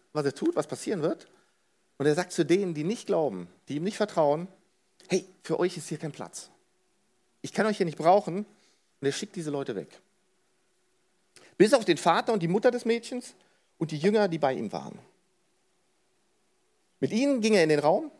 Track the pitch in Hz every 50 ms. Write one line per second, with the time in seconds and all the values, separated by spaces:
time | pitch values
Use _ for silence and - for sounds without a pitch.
0 | _ _ _ 151 147 139 131 - - 320 339 - 147 - - - - - 226 180
1 | 147 170 269 - - - _ _ _ _ _ _ _ _ _ _ _ _ _ _
2 | 135 147 151 160 180 - - - 170 143 170 196 202 180 160 147 151 170 226 240
3 | - - 190 170 160 135 101 92 90 - - _ _ _ 127 147 165 196 214 -
4 | 214 202 - 175 156 143 143 160 175 190 - _ _ _ _ _ _ _ _ _
5 | - - - 190 180 - - _ _ - 165 - - 185 185 170 151 - 160 147
6 | - 156 143 - 98 85 - - - - _ _ _ _ _ _ _ _ _ _
7 | _ _ _ _ _ _ _ _ - - - - 196 220 208 208 190 170 139 -
8 | 156 165 185 208 202 - 160 190 208 - _ _ _ _ _ _ _ _ _ _
9 | - 139 139 - - 208 - 185 165 156 143 139 139 135 117 95 78 - - -
10 | _ _ _ _ _ _ _ _ _ _ _ _ _ _ _ _ _ _ _ _
11 | _ _ _ _ _ _ _ - - - _ _ 185 214 247 254 214 - 170 147
12 | - 175 165 208 247 - 233 214 165 165 175 220 - 254 233 247 - 226 233 233
13 | 233 - 269 247 - - - _ _ _ _ _ _ _ _ _ 170 156 156 147
14 | 147 196 208 220 208 190 165 160 156 135 131 92 113 101 92 82 69 - - -
15 | - _ _ _ _ _ _ _ _ _ _ _ _ _ _ _ _ _ _ _
16 | _ _ _ _ _ _ _ _ _ _ _ _ _ _ _ _ _ _ _ _
17 | - - - 220 269 285 277 247 208 226 214 196 165 156 151 147 143 147 180 233
18 | 330 294 -